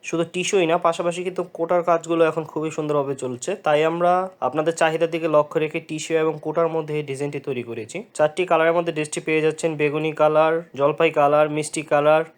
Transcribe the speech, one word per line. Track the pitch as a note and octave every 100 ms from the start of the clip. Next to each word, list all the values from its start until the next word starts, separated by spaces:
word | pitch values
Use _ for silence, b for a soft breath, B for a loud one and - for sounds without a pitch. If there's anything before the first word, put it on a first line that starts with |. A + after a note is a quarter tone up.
| -
শুধু | E3+ E3+
টিস্যুই | F3+ F3 G3+ A3+
না, | F3 E3+
পাশাপাশি | E3+ F3 E3+ F3+
কিন্তু | F3+ F3 -
কোটার | E3 F3+ E3+
কাজগুলো | E3 D#3+ E3 D#3+
এখন | D#3 D#3
খুবই | - D#3 D3+
সুন্দরভাবে | D3+ D3 C#3 C3+
চলছে। | B2+ B2 - G3 -
তাই | D3+ D#3+
আমরা | E3 F3 F3+ F#3+ - B2
আপনাদের | D3 D#3 E3
চাহিদার | E3 D#3+ E3
দিকে | E3 E3 D3+
লক্ষ্য | D3 E3
রেখে | D#3 E3 D#3+
টিস্যু | D#3 - D#3+
এবং | D#3+ D#3
কোটার | D#3 D3+ E3
মধ্যে | D#3+ D3+ D3+
এই | D3
ডিজাইনটি | C3+ C#3+ C#3+ C#3
তৈরি | B2 A2+
করেছি। | A#2 G#2+ E3+ A3+ -
চারটি | D3+ D3+ F3+
কালারের | E3 D#3+ E3+
মধ্যে | E3+ D#3
ড্রেসটি | D3+ - E3
পেয়ে | D#3 D#3
যাচ্ছেন, | D#3 E3 D3+
বেগুনি | D3+ D3 D#3 D#3
কালার, | D3+ D#3 D#3+ E3 E3+ C3
জলপাই | C#3+ D3+ E3 D3+
কালার, | C#3+ D3 D3+ D3+
মিষ্টি | D3+ - D3+
কালার | D3 D3 D#3 D#3+